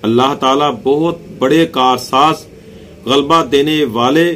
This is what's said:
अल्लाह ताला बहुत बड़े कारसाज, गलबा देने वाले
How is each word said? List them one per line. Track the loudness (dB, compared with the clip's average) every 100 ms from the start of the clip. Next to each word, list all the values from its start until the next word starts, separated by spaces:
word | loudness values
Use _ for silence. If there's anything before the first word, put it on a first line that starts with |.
अल्लाह | 0 2 0 0
ताला | 0 0 0 -2
बहुत | -2 0 -2 -4 -14 -4
बड़े | 0 2 2
कारसाज, | 0 0 0 -2 2 2 0 -10 -20 -20 -20 -20 -12 -2
गलबा | -2 2 0
देने | 2 0 0 0 -2
वाले | 0 0 2 0